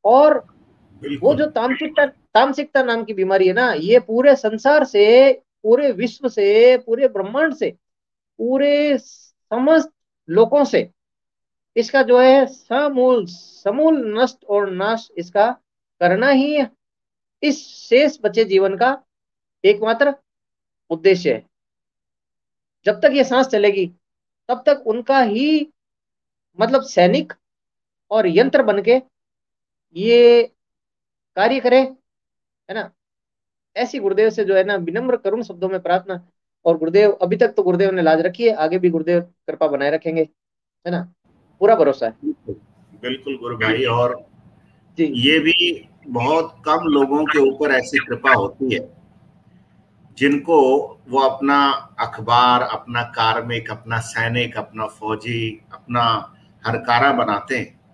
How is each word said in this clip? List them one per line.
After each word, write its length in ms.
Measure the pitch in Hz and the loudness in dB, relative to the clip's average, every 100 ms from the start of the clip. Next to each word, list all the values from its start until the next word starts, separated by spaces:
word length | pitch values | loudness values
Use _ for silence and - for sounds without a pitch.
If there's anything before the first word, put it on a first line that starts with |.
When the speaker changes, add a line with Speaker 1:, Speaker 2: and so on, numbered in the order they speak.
Speaker 1:
और 340 | 202 254 302 294 - _ _ _ _ - | 4 4 4 2 -6 _ _ _ _ -18
Speaker 2:
बिल्कुल। 160 | 143 143 | -12 -2
Speaker 1:
वो 120 | 262 | 0
जो 120 | 285 302 | 0 -2
तामसिकता, 600 | 233 247 262 311 - 277 | -2 -4 -4 -4 -2 -2
तामसिकता 760 | _ _ 214 277 277 285 269 | _ _ 2 2 -2 -2 -2
नाम 220 | 247 233 | 0 -4
की 100 | 214 | -6
बीमारी 340 | 202 190 190 185 | -4 0 2 2
है 40 | |
ना, 200 | 196 247 | 2 0
ये 260 | 160 170 240 | -2 2 2
पूरे 340 | 240 226 277 269 | 2 2 4 4
संसार 480 | 220 220 269 302 | 0 -2 2 2
से, 480 | 277 208 208 240 269 262 _ _ | 2 2 4 6 6 2 _ _
पूरे 280 | 214 247 285 | 0 2 2
विश्व 360 | 190 233 - 262 | -2 -8 -6 -8
से, 480 | 220 202 214 240 247 | -2 2 6 6 4
पूरे 320 | 240 233 262 | -2 -2 0
ब्रह्मांड 460 | 214 190 254 320 | -2 -6 -2 -2
से, 160 | - 175 - _ _ _ _ _ - | -2 -8 -8 _ _ _ _ _ -8
पूरे 600 | 233 269 285 294 294 262 | -4 0 0 0 0 -2
समस्त 920 | - - _ _ _ 233 269 320 - _ _ _ - | -6 -20 _ _ _ -2 2 2 0 _ _ _ -4
लोकों 360 | 175 226 294 | 2 2 2
से 260 | 269 156 - _ _ _ _ _ _ _ _ 233 | 2 -2 -4 _ _ _ _ _ _ _ _ -4
इसका 260 | 226 269 | 0 0
जो 160 | 240 247 | 4 6
है 260 | 262 269 262 | 6 6 2
समूल, 760 | - _ 254 294 262 254 247 180 | -6 _ -4 -2 0 2 0 -2
समूल 920 | - - - 196 240 320 302 220 214 | -14 -20 -6 -4 0 2 2 -2 -2
नष्ट 260 | 254 - | -2 -4
और 260 | - 202 196 | -2 -2 -2
नाश 380 | 180 202 220 - - | -4 -4 -4 -8 -14
इसका 340 | 175 202 220 247 _ _ _ _ | -4 0 0 -2 _ _ _ _
करना 280 | 175 190 262 | 0 2 2
ही 340 | 269 285 302 247 _ _ _ _ _ _ _ | 2 0 -2 -4 _ _ _ _ _ _ _
इस 240 | 294 - - | -4 -4 -10
शेष 500 | - - 240 294 - | -20 0 2 2 0
बचे 220 | 208 214 | -4 -2
जीवन 320 | 208 190 196 190 | 0 2 0 0
का 200 | 240 277 _ _ _ _ _ _ | -2 -2 _ _ _ _ _ _
एकमात्र 500 | 190 202 220 226 - 277 _ _ _ _ _ _ _ | 0 2 -2 0 0 -2 _ _ _ _ _ _ _
उद्देश्य 420 | 165 180 180 170 | -10 -6 -4 -4
है। 140 | 113 _ _ _ _ _ _ _ _ _ _ _ _ _ _ 202 | -6 _ _ _ _ _ _ _ _ _ _ _ _ _ _ -4
जब 140 | 208 | 0
तक 100 | 302 | 2
ये 120 | 269 | 2
सांस 220 | 269 262 262 | 2 0 0
चलेगी, 400 | 214 202 196 175 _ _ _ _ _ - | 2 2 0 -6 _ _ _ _ _ -8
तब 140 | 247 302 | -2 0
तक 160 | 285 233 | 0 -2
उनका 340 | 233 233 269 | -6 0 0
ही 520 | 233 214 285 311 302 _ _ _ _ _ _ _ _ - | 2 0 0 0 -2 _ _ _ _ _ _ _ _ -4
मतलब 240 | 226 262 | 0 0
सैनिक 500 | - 196 180 262 311 - _ _ _ _ _ _ _ | 0 2 2 2 -4 -16 _ _ _ _ _ _ _
और 160 | 220 190 | -2 2
यंत्र 360 | 165 262 277 | 2 2 2
बनके 380 | 220 202 196 254 254 _ _ _ _ _ _ _ _ 160 | 2 0 0 0 -2 _ _ _ _ _ _ _ _ -6
ये 460 | 214 240 240 240 233 _ _ _ _ _ _ _ _ - | 2 6 6 4 0 _ _ _ _ _ _ _ _ -4
कार्य 240 | 220 262 | -2 -2
करे, 200 | 240 254 | 2 2
है 960 | 262 262 _ _ _ _ _ _ - | 2 -8 _ _ _ _ _ _ -14
ना? 160 | 214 180 _ _ _ _ _ _ _ _ 196 | -12 -12 _ _ _ _ _ _ _ _ -8
ऐसी 220 | 240 269 | -6 -4
गुरुदेव 320 | 196 190 220 | -2 0 0
से 140 | 220 | 0
जो 100 | 196 190 | 0 0
है 80 | |
ना 120 | 190 196 | 0 -4
विनम्र 400 | 170 196 254 240 | -4 -6 -4 -4
करुण 260 | 196 220 | -4 -6
शब्दों 260 | 226 175 190 | -8 -8 -6
में 120 | 190 | -6
प्रार्थना। 400 | 180 180 185 180 _ _ _ _ | -2 -4 -4 -12 _ _ _ _
और 140 | 170 160 | -2 0
गुरुदेव, 340 | 160 190 208 | 0 2 2
अभी 240 | - 180 196 | 2 -2 0
तक 120 | 233 | 0
तो 140 | 214 | 0
गुरुदेव 280 | 190 180 196 | 0 0 0
ने 120 | 185 | 0
लाज 180 | 160 160 | 2 2
रखी 240 | 180 185 | 0 0
है, 100 | 233 | -2
आगे 240 | 156 160 180 | 0 -2 0
भी 120 | 180 | 0
गुरुदेव 300 | 160 156 175 | -2 -2 -2
कृपा 460 | 175 _ - - 156 | -4 _ -14 -4 -2
बनाए 240 | 139 143 | 0 -2
रखेंगे, 320 | 156 165 160 156 _ _ _ _ _ 175 | -2 -4 -4 -4 _ _ _ _ _ -8
है 40 | |
ना? 220 | 175 175 _ _ _ _ _ | -8 -8 _ _ _ _ _
पूरा 140 | 202 | 2
भरोसा 320 | 226 143 131 113 | 4 2 0 -6
है। 60 | 113 | -6
Speaker 2:
बिल्कुल, 300 | 147 - - 98 _ _ _ - | -10 -10 -14 -16 _ _ _ -14
बिल्कुल 340 | 123 131 143 127 | -10 -10 -10 -12
गुरु 180 | 120 117 | -10 -6
भाई। 280 | 127 117 | -4 -2
और 320 | 127 117 123 - - _ _ _ _ _ _ - | -2 0 -2 -4 -16 _ _ _ _ _ _ -4
Speaker 1:
जी। 60 | 156 123 | -4 0
Speaker 2:
ये 180 | 135 160 | 0 2
भी 500 | 156 - 175 - - _ 147 | 0 0 -2 -6 -14 _ -10
बहुत 560 | 120 131 160 160 - | -6 -2 -2 -4 -10
कम 200 | 156 160 165 | -4 -2 0
लोगों 380 | 143 135 147 | 0 0 -2
के 140 | 151 147 | -2 0
ऊपर 320 | 135 135 147 | 0 0 -2
ऐसी 280 | 127 123 139 | -2 -2 -6
कृपा 340 | - 120 139 | -6 -4 0
होती 420 | 123 98 - 135 | 0 -2 -6 -4
है 60 | 98 - _ _ _ _ _ _ _ _ _ _ _ _ - | -4 -6 _ _ _ _ _ _ _ _ _ _ _ _ -2
जिनको 380 | 139 143 170 156 131 135 - - 123 | 0 0 2 2 4 0 -2 -16 -6
वो 120 | 131 | -2
अपना 380 | 131 135 139 143 139 123 - - | -2 -2 0 2 0 -2 -8 -10
अखबार, 640 | 120 - 113 117 123 123 | -10 -8 -2 2 2 2
अपना 400 | 107 110 - 120 | -2 -8 -8 -8
कार्मिक, 680 | 117 - 113 113 117 117 113 | -8 -4 -2 -2 -6 -8 -8
अपना 280 | 107 113 113 | -14 -8 -8
सैनिक, 580 | 113 117 117 120 120 110 | -6 -6 -4 -4 -6 -8
अपना 300 | - 110 107 | -12 -10 -12
फौजी, 760 | - 107 107 120 117 113 107 _ | -10 -8 -8 -6 -8 -8 -10 _
अपना 300 | - - 120 117 107 - _ _ _ | -20 -8 -2 0 -2 -6 _ _ _
हरकारा 480 | 113 117 120 120 139 | -8 -6 -2 0 0
बनाते 440 | 127 107 101 - 127 | 0 -2 -4 -6 -8
हैं। 240 | 101 _ _ | -8 _ _